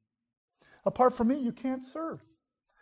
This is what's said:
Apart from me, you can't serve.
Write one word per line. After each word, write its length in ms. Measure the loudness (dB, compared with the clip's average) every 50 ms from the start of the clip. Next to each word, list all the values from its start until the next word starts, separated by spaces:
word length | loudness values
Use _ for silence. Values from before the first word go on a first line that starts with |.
| _ _ _ _ _ _ _ _ _ _ _ _ _ _ -14 -4 -4
Apart 280 | -2 2 4 4 4 4
from 140 | 4 0 2
me, 80 | 2 0
you 160 | 0 -4 -4
can't 320 | -4 -4 -4 -4 -4 -8
serve. 360 | -12 -10 -8 -8 -8 -8 -10 -14 _ _ _ _ _ _ _ _ _ _ _